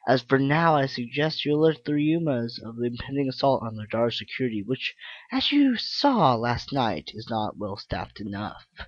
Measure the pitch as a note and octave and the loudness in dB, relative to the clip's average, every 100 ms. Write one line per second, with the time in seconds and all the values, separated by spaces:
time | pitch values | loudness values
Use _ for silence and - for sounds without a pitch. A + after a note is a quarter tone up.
0 | - B2+ B2 C3+ C#3 D3+ E3+ D3+ C3+ - | 2 2 4 2 4 4 4 4 2 -2
1 | A#2+ C3 D#3 D3+ D3 D3 D#3+ D3+ - D3 | -6 -2 -2 -2 0 4 4 2 -2 0
2 | D3+ E3 E3 B2+ A#2 A#2+ G#2+ A#2 A#2+ A#2+ | 2 2 2 -2 -2 -8 -12 -4 -4 -4
3 | - C#3 C#3 B2+ C#3 C3 A2+ A2 G#2 A2+ | -6 -2 -2 0 2 2 0 -8 -6 0
4 | A#2 A2+ A#2 - C3 A2 G2+ C3 - - | 0 0 -8 -4 -2 -2 -4 -4 -6 -10
5 | - - - C4 - C#4+ C#4 A#3 - - | -18 -18 -6 -2 2 4 4 4 -2 0
6 | C#4+ B3 D#3 A#2 A#2+ A#2+ - C#3+ A#2+ E2 | 2 4 4 4 2 -2 -2 -2 0 -2
7 | C#2 G#2+ A2+ A2+ G#2+ - G2+ G2+ - G2 | -6 -12 -6 -4 -4 -4 -8 -8 -8 -8
8 | - - G#2 G2 G#2 - - - | -8 -10 -10 -6 -8 -10 -18 -18